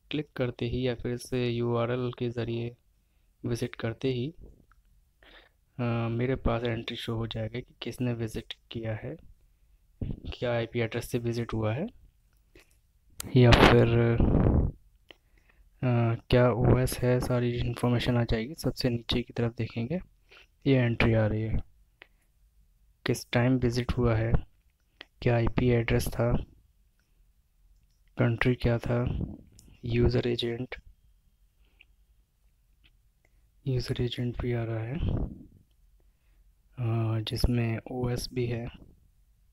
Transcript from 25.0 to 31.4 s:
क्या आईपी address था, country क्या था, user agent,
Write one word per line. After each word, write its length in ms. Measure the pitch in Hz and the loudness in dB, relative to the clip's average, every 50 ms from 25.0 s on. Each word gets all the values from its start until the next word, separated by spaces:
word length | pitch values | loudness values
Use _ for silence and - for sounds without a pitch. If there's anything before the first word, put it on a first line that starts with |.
| - _ _ _ | -20 _ _ _
क्या 140 | - 123 120 | 0 2 2
आईपी 320 | 117 117 113 - - 127 123 | 2 2 0 0 2 2 4
address 400 | 120 117 113 - 123 123 - - | 4 2 2 2 0 0 0 -2
था, 240 | - - 117 120 120 - - - - _ _ _ _ _ _ _ _ _ _ _ _ _ _ _ _ _ _ _ _ _ _ _ _ _ _ _ _ _ _ _ _ - | -2 0 0 2 2 0 -2 -6 -12 _ _ _ _ _ _ _ _ _ _ _ _ _ _ _ _ _ _ _ _ _ _ _ _ _ _ _ _ _ _ _ _ 0
country 360 | 123 120 117 - - 127 123 | 2 2 2 2 2 0 2
क्या 240 | - - 120 117 117 | 2 0 0 0 0
था, 260 | - 127 120 120 123 123 - - - - - - - - - - - - - - - | 0 -2 -2 0 -2 -2 -4 -4 -6 -6 -10 -14 -18 -20 -20 -20 -20 -20 -18 -10 -6
user 440 | 120 113 120 120 120 123 123 120 120 | -2 0 2 2 4 2 2 0 0
agent, 480 | 120 117 120 117 117 120 127 - - - - - - _ _ _ _ _ _ _ _ _ | -2 -2 -4 -4 -4 -6 -8 -10 -12 -14 -16 -20 -20 _ _ _ _ _ _ _ _ _